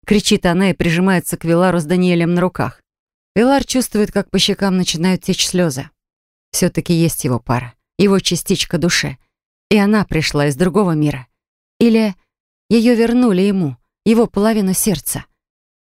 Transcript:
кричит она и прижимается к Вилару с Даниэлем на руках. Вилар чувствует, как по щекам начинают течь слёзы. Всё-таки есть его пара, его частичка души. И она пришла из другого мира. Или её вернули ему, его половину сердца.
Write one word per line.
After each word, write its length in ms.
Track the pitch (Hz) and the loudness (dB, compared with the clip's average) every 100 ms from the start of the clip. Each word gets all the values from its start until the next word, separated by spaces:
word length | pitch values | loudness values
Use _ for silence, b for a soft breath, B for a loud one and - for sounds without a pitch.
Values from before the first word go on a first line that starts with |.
| - | 0
кричит 400 | 208 - 202 180 | 0 2 0 0
она 240 | 175 196 | 0 0
и 40 | |
прижимается 640 | - 170 165 190 180 - 175 | 0 -2 0 2 0 -2 -6
к 80 | |
Вилару 360 | 165 170 185 175 | 0 2 2 0
с 60 | 151 | 0
Даниэлем 480 | 180 180 170 170 | 0 2 2 0
на 80 | 175 | 0
руках. 400 | 180 - 107 - _ _ _ _ _ 196 | -2 -4 -8 -8 _ _ _ _ _ 0
Вилар 300 | 247 277 262 | 2 2 0
чувствует, 460 | 254 233 208 208 | -4 -2 -2 -2
как 180 | 202 - | -2 -2
по 100 | 196 | -2
щекам 380 | - 196 202 185 | 0 0 0 0
начинают 460 | 180 156 180 180 | -2 -2 -2 -2
течь 220 | - 180 - | -2 -4 -2
слёзы. 440 | 185 170 131 - _ _ _ _ _ _ | -2 -2 -4 -10 _ _ _ _ _ _
Всё-таки 420 | - 180 165 - | -2 -2 -2 -2
есть 320 | 170 165 - 123 | 0 0 -2 -4
его 140 | 123 | -4
пара, 340 | - 123 123 - _ - | -2 -4 -6 -14 _ 0
его 220 | 202 196 | 2 2
частичка 580 | - 175 - 185 - 170 | 0 -4 -2 -4 -2 -2
души. 400 | 170 - 147 135 _ _ _ _ - | -2 -2 -4 -10 _ _ _ _ 0
И 80 | 214 | 2
она 280 | 196 214 - | 4 2 0
пришла 420 | 156 151 147 147 | -2 -2 -2 -2
из 80 | 135 | 0
другого 360 | 185 190 190 | 0 0 0
мира. 360 | 156 151 135 123 _ _ _ _ - | 0 -2 -4 -12 _ _ _ _ 0
Или 360 | 233 226 214 - _ _ _ _ - | 2 2 0 -4 _ _ _ _ 0
её 260 | 233 226 226 | 2 4 4
вернули 460 | 233 240 247 180 | 2 2 2 2
ему, 340 | 202 196 151 127 _ _ 202 | 0 0 -2 -6 _ _ 2
его 220 | 226 233 | 2 2
половину 460 | 202 214 220 190 | 0 0 0 0
сердца. 520 | 190 220 175 - 127 - _ _ _ _ _ | 0 -2 -2 -4 -10 -12 _ _ _ _ _